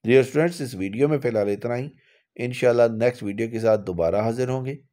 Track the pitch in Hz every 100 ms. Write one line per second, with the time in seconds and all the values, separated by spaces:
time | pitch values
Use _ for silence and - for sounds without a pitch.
0 | 107 131 123 143 170 175 131 98 98 110
1 | 143 151 123 110 101 101 117 120 143 _
2 | _ _ _ - 123 127 127 120 117 110
3 | 123 123 104 101 113 113 113 107 95 87
4 | 82 98 110 120 127 131 131 139 _